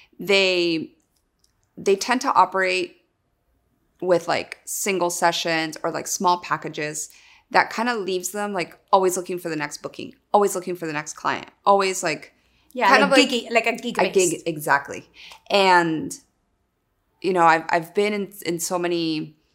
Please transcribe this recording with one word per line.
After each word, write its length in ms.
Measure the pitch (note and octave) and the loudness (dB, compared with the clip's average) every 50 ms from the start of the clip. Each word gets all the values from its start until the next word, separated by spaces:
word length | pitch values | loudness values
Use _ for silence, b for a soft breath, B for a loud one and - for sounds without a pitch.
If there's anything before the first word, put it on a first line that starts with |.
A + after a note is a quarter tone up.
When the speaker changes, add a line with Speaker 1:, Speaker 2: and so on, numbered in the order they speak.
| b b b - | b b b -8
Speaker 1:
they, 720 | F3+ F3 G3 G3 F#3+ F#3 F#3 F3 E3+ E3+ E3 D#3+ - - _ _ _ _ _ _ _ _ _ _ _ _ _ _ _ _ _ | -2 0 2 4 4 4 2 2 2 0 0 -2 -4 -8 _ _ _ _ _ _ _ _ _ _ _ _ _ _ _ _ _
they 200 | - - G3+ G3 G3 | -4 0 0 2 2
tend 240 | - - - - | 2 0 -2 -2
to 100 | - C#4 - | 0 2 4
operate 680 | - F#3 F#3 - F#3+ F#3 F#3 F#3 F#3 F3+ - - _ _ _ _ _ _ _ _ _ _ _ _ _ _ _ _ _ _ _ _ _ | 4 4 4 2 0 0 0 0 -2 -4 -6 -8 _ _ _ _ _ _ _ _ _ _ _ _ _ _ _ _ _ _ _ _ _
with, 260 | F3+ F3+ F3 E3+ E3+ E3+ | -2 0 0 0 0 0
like, 320 | D3 A2 - - - - _ | -4 -4 -4 -6 -12 -16 _
single 440 | - - - - G#3 G3 F#3 F3 F3 | -10 -8 -6 -4 -2 -2 0 0 -2
sessions 680 | F3 - F3+ E3+ E3+ - - E3+ E3 D#3+ D#3+ D#3+ D#3 - - | 0 0 0 0 0 0 -2 -2 -2 -2 -2 -4 -6 -6 -6
or, 60 | E3 | -6
like, 160 | D#3+ D3 - - | -6 -6 -6 -6
small 320 | - - G3 F3+ F3 F3+ | -4 0 2 2 2 0
packages 680 | - - D3+ D#3 - D#3 D3+ D#3+ D3+ D3+ D3+ D3+ - - b b b b b b b b | 0 -4 -6 -6 -6 -8 -8 -8 -8 -8 -8 -8 -10 -12 b b b b b b b b
that 200 | - F#3 - - | 2 2 2 2
kinda 240 | - - A#3 B3 A#3+ | 0 -4 -2 -2 -2
leaves 340 | A3 F#3 F#3+ F#3 F3+ F3+ - | -4 -4 -4 -4 -4 -6 -6
them, 220 | - G#3 G#3 G#3 G3+ | -6 -6 -6 -4 -4
like, 240 | F#3 E3 E3 - - _ _ | -4 -6 -6 -10 -18 _ _
always 240 | - G3 F#3 F#3 F3+ | 2 4 4 2 0
looking 220 | F#3+ F3 F#3+ F#3 F3 | 0 -4 -6 -6 -8
for 100 | - E3+ | -6 -6
the 60 | D#3+ | -6
next 220 | D3+ D3 D3 - - | -6 -6 -8 -8 -10
booking, 320 | - D3 - - - - - _ _ _ - | -12 -14 -12 -14 -16 -16 -18 _ _ _ 2
always 220 | G#3 G3+ G3 - | 4 4 2 0
looking 200 | F#3 F3+ F#3+ F3+ | -2 -6 -6 -8
for 100 | F3 E3+ | -6 -6
the 80 | D#3+ D3+ | -6 -6
next 200 | D3 D3+ - - | -6 -8 -10 -10
client, 340 | - - C#3 C3 G2 - - - _ - | -8 -4 -4 -4 -4 -6 -12 -16 _ 2
always, 380 | - G3+ G3 F#3+ F#3+ F#3+ F#3 - | 4 4 4 4 2 -2 -2 -4
like, 300 | E3 D3+ - - - _ _ _ _ _ _ _ _ - | -4 -4 -6 -8 -14 _ _ _ _ _ _ _ _ -6
Speaker 2:
Yeah, 140 | B3 A#3 - | 0 2 4
Speaker 1:
kind 120 | C4+ B3 G3+ | 6 6 6
Speaker 2:
like 80 | F#3 | 6
Speaker 1:
of 60 | C4+ C4+ | 6 4
like 120 | C#4+ A#3 | 4 4
Speaker 2:
gig, 220 | A#3+ A#3+ - - | 2 -4 -4 -2
like 160 | A#3 A#3 A3+ A#3 | 0 0 0 0
a 80 | A3+ | -2
gig 220 | - - A#3+ - A#3+ | -4 -6 -6 -2 -2
Speaker 1:
a 40 | A3 F#3+ | -2 0
gig, 40 | F3 G3 F#3 E3 | 2 2 2 0
Speaker 2:
based. 160 | D#3 - - E3+ | 0 -4 -6 -6
Speaker 1:
exactly. 600 | E3 D3+ D3 D#3 C#3 C#3+ - - - - - _ B B B B B B B B | -8 -4 0 0 0 0 0 -4 -14 -16 -16 _ B B B B B B B B
And, 680 | F#3+ G3+ F#3+ F#3+ F3+ F3 E3+ E3 D#3+ D3+ - - - - _ _ _ _ _ _ _ _ _ _ _ _ _ _ _ _ _ _ _ _ | 2 4 6 6 6 6 6 4 0 -2 -4 -6 -10 -12 _ _ _ _ _ _ _ _ _ _ _ _ _ _ _ _ _ _ _ _
you 100 | - F#3 F#3 | -4 -2 2
know, 100 | F3 E3 | 4 6
I've, 180 | E3 D#3+ E3 D#3+ - | 6 6 4 2 0
I've 240 | - F3 E3 E3 - | -2 -2 -2 -2 -2
been 200 | G#3 G3+ G#3 G#3+ | -2 -2 0 -2
in, 200 | G3+ G3 - - - - | -4 -6 -8 -10 -10 -6
in 140 | - F3 E3+ | -6 -4 -4
so 180 | - - F#3 F3+ | -4 -4 -4 -4
many, 600 | F3 F3 F3 E3+ E3 D#3+ D#3 D#3 D#3+ D3+ - _ _ _ _ | -2 -2 -2 -2 -2 -2 -4 -4 -6 -10 -14 _ _ _ _